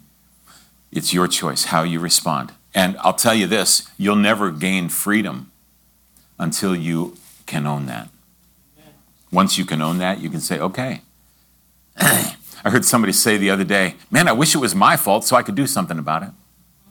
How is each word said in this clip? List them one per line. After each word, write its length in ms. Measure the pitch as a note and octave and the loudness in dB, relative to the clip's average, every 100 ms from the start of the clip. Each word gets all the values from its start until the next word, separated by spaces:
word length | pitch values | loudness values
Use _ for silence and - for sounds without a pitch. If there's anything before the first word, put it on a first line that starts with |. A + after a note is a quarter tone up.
| _ _ _ _ _ - _ _ _ | _ _ _ _ _ -20 _ _ _
It's 220 | E2 D#2+ | -6 -2
your 140 | F2+ F2+ | 0 0
choice 380 | - E2 C2+ - | 0 -4 -4 0
how 180 | E2+ | 0
you 160 | E2+ E2 | 0 -4
respond. 520 | E2+ - E2+ C#2+ C2+ - _ | 0 -2 0 -4 -6 -16 _
And 240 | G2+ F#2 F#2+ | 0 0 2
I'll 120 | F2+ | 0
tell 220 | - A#2 A2 | 2 2 2
you 100 | F#2 | 2
this, 420 | G#2+ F2+ - - - | 0 2 0 -2 -4
you'll 180 | G2 G#2 | 0 4
never 340 | G2+ A2 G2+ | 2 2 -2
gain 400 | D2+ F#2 F#2+ E2+ | -2 -2 -2 -2
freedom 600 | - G2+ G#2 F#2+ F#3 - _ _ _ _ _ _ _ _ - | -4 0 0 0 -8 -14 _ _ _ _ _ _ _ _ -8
until 360 | E2+ D2+ G2 F2+ | -6 -2 -2 -2
you 400 | E2 E2 F2 - - - - | -2 -4 -4 -10 -20 -20 -10
can 220 | D#2 D2 | -6 -4
own 180 | D2 C2+ | -6 -6
that. 240 | A1+ A1+ _ _ _ _ _ _ _ - _ _ _ _ | -10 -14 _ _ _ _ _ _ _ -20 _ _ _ _
Once 260 | - C#3 - | 2 2 0
you 80 | F2+ | -2
can 160 | D2+ | -2
own 180 | D#2 F2+ | -2 0
that, 200 | F2+ G2+ | -2 -4
you 100 | D#2+ | -6
can 120 | D#2 | -8
say, 180 | - F#2 | -6 -4
"Okay." 420 | F2+ A2 C3 D#2+ _ _ _ _ _ _ | -4 -4 -8 -8 _ _ _ _ _ _
<clears throat> 420 | _ _ _ - | _ _ _ -2
I 720 | C#3 - - - - - G#2+ | 2 2 -2 -10 -20 -6 0
heard 160 | A#2 - | 2 2
somebody 280 | B2 G#2 | 2 2
say 240 | F#2 A#2 G#2+ | 2 2 2
the 120 | G2 | 2
other 140 | G2 | 2
day, 320 | F2+ G2+ F#2 - - | 2 2 0 -4 -2
"Man, 180 | C#3+ E3+ | 2 4
I 40 | |
wish 240 | A2+ D#3 D#3 | 4 2 2
it 40 | |
was 140 | A#2+ | 0
my 240 | F2+ A2+ - | 4 4 4
fault 280 | - G#2 - | 2 2 4
so 100 | B2 | 2
I 80 | |
could 120 | A#2+ G2+ | 2 -2
do 120 | C3+ | -2
something 320 | G#2 F2 E2 | -2 -4 -4
about 240 | D2 D#2 | -4 -4
it." 60 | F#2+ - _ _ _ _ _ | -6 -16 _ _ _ _ _